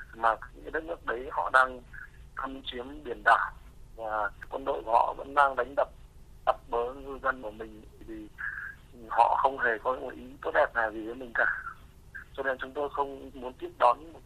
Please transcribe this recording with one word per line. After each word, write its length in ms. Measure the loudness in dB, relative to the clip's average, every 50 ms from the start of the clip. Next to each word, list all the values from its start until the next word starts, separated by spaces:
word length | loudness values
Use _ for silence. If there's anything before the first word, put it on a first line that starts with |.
| -16 -14 -4
mà 180 | 2 4 4 4 4 -4 -14 -16 -14 -12
cái 80 | -4
đất 120 | -4 -4 -4
nước 220 | -4 -8 -6 -2
đấy 220 | -4 -2 -2 -4 -4
họ 180 | -2 -2 0 6 8
đang 280 | 6 6 6 2 -10 -12 -14 -14 -14 -14 -16 -18 -20 -20 -14 -10
thâm 240 | -8 -8 -6 -8 -8 -10 -8
chiếm 140 | -8 -8 -8 -8 -10 -10 -8
biển 200 | -8 -8 2 6
đảo 280 | 6 8 8 6 0 -6 -12 -18 -20 -20 -20 -18 -18 -12
và 360 | -8 -4 -2 0 0 -2 -2 -4 -8 -12 -8
quân 160 | -8 -4 -2
đội 180 | -2 -2 -2 0
của 80 | 4
họ 220 | 4 4 4 4 0
vẫn 160 | -6 -8 2 6
đang 220 | 6 6 6 6
đánh 180 | 0 -2 0 2
đập, 140 | 0 0 0 -2 -14 -20 -20 -20 -20 -20 -18 -18 0 2
đập 240 | 2 2 2 -4 -2
bớ 240 | 0 0 0 -2 -4
ngư 260 | -8 -10 -10 -10 -2 0
dân 180 | 0 0 0
của 100 | -6 -10
mình, 300 | -10 -10 -12 -12 -12 -16 -18 -20 -18 -18 -14
thì 60 | -12 -12 -12 -12 -14 -10 -8 -8 -6 -6 -6 -10 -10 -12 -14 -18 -20 -18 -18 -10 -2
họ 300 | 6 6 6 6 6 4 4
không 160 | 2 2 2
hề 120 | 2 2 2 2 0
có 120 | -2 -2
một 180 | -2 -4 -8 -10
ý 60 | -12 -14 -16 -16 -6
tốt 100 | -6 0 4
đẹp 200 | 4 2 4 2
nào 160 | 0 0 0
gì 140 | -2 -4 -6
với 100 | -6 -8
mình 160 | -8 -10 -6 0
cả. 120 | 0 2 2 0 -2 -6 -10 -12 -14 -18 -20 -20 -20 -20 -18 -16 -16 -16 -12 -8
Cho 60 | -4 -2
nên 140 | -2 -2 -2
chúng 100 | -4 -6 -4
tôi 140 | -4 -4 -2
không 420 | 0 -2 -2 -2 -4 -10 -12 -14 -12
muốn 200 | -10 -10 -10 -8
tiếp 160 | -8 -10 -10 0 6
đón 340 | 6 6 6 4 -2 -14 -16
một 60 | -16 -16